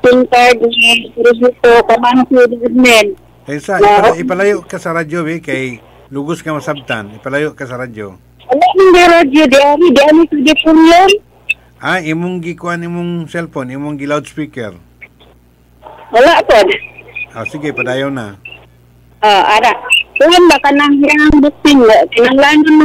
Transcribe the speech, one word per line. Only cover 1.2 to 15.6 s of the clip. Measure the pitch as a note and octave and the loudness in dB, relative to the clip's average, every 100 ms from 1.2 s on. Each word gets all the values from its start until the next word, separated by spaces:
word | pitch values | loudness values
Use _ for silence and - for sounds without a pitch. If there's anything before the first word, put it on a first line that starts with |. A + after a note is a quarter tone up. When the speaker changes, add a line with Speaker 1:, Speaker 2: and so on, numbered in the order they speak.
| A#3 A#3 B3 B3 A#3+ A#3 | 0 2 -2 0 2 2
Speaker 1:
kamangko | A3 A#3 A#3+ B3+ B3 C4 A#3+ | 2 0 0 0 0 2 0
ni | A#3+ | 0
admin. | A#3 A#3 B3+ A3 G#3 F#3+ _ _ | -4 0 2 2 0 -6 _ _
Speaker 2:
Eh, | - D3 | -12 -12
sa, | - F#3 | -6 0
Speaker 1:
Na | |
Speaker 2:
ipala-, | G3+ G#3 G#3 E3 | 2 4 2 -2
Speaker 1:
okay. | |
Speaker 2:
ipalayo | E3+ F3+ G3+ G#3 | -4 -4 -2 -4
ka | E3+ F3 | -8 -12
sa | F3 E3 | -8 -8
radyo, | D#3+ E3+ D#3 | -6 -8 -8
eh, | E3 | -8
kay | D#3 C3 C3 A#2 - - _ | -8 -8 -8 -12 -20 -20 _
lugos | C#3 C#3+ E3 | -12 -10 -10
ka | D#3+ D3+ | -8 -10
masabtan. | D3 D3 B2+ A#2+ G#2 G#2+ | -8 -12 -8 -10 -10 -16
Ipalayo | C3+ C#3 D3+ | -8 -6 -6
ka | D3+ C3+ | -10 -16
sa | B2 | -14
radyo. | B2+ A2 G#2 F#2 _ _ - | -14 -14 -16 -16 _ _ -6
Speaker 1:
Wala | C4+ F4 | 0 0
nang | F#4 F#4+ F4 | 4 4 6
di | |
radyo, | F4 E4+ D#4 C#4 | 4 4 2 2
di | D#4 C4+ | 2 2
ani, | C#4+ D4 F4 | 2 2 2
di | C4 | 4
ani | C#4+ D#4 | 4 4
ko | E4 D4+ | 2 0
di | C4+ D#4 | -2 0
phone | D#4 D#4+ D#4+ | 2 4 4
yun. | E4+ G4 G#4 _ _ _ - _ _ | 4 4 0 _ _ _ -12 _ _
Speaker 2:
Ah, | C3 F3+ | -6 -6
imong | D#3 D#3+ F3 F3+ | -4 -6 -6 -8
gikuan | E3 E3+ F3 E3+ | -10 -12 -10 -10
imong | E3+ E3+ F3 F3 D#3+ | -8 -8 -8 -8 -10
cellphone, | E3+ E3 D#3 B2+ C3 | -10 -10 -10 -12 -10
imong | D3 D3 | -10 -10
gi-loudspeaker. | C#3 D3 C#3+ - D3 - A2 F2 _ _ - _ _ _ _ _ | -6 -8 -8 -14 -14 -12 -14 -16 _ _ -20 _ _ _ _ _